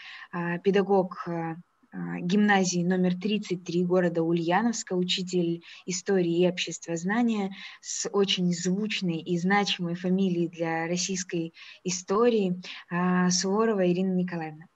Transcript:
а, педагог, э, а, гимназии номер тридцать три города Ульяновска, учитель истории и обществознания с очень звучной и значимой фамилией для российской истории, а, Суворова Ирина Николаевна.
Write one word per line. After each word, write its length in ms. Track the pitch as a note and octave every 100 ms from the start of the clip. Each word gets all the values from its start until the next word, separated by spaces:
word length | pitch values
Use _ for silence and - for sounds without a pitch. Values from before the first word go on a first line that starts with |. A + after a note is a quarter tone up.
| - - -
а, 260 | F3 E3+ F3
педагог, 640 | G3 G3 F#3+ G3 F#3 - F3
э, 260 | E3+ E3 E3 - _ _
а, 240 | F#3 E3+ F3
гимназии 640 | F3 G#3 G#3 G3 F3 F3
номер 320 | F3 F#3 F3+
тридцать 500 | F3+ G#3 G#3 - F3+
три 200 | - E3+
города 380 | F3+ F#3 F3+ E3+
Ульяновска, 720 | E3 F3 E3 F#3 A#3 G#3+ -
учитель 680 | F#3 F3+ - F3+ F3+ E3+ E3+ - - -
истории 540 | F3+ - F#3+ F3 E3+
и 80 | F3+
обществознания 1080 | F3+ - E3 - E3 F3+ A3+ A#3+ G#3+ G3 - - -
с 280 | - - -
очень 440 | G3+ G3 F#3+ F3+
звучной 680 | F3 F3+ G3 G#3+ - F3+ D#3+
и 200 | - E3+
значимой 560 | F#3 G3+ G3 - E3+
фамилией 540 | F3 F#3 F#3+ F#3+ F3 E3
для 400 | E3 E3 E3 E3
российской 680 | F3+ F#3 F#3 - E3+ E3 - - -
истории, 760 | F3+ F3+ - G3+ B3 A3 F#3 F3+ - - -
а, 400 | F3 F3+ F3+ F3+
Суворова 580 | F3+ F#3+ G#3 A3+ G3+ F3+
Ирина 240 | F3 F#3+
Николаевна. 540 | F3+ F3+ E3+ D#3+ D#3 E3